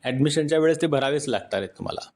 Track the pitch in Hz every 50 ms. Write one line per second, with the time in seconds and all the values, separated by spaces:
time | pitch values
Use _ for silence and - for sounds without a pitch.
0 | - 131 127 131 139 151 143 160 151 143 160 156 156 160 160 156 170 160 147 135
1 | 135 135 143 151 139 135 117 98 - - - 98 98 92 - - - - - -
2 | - - _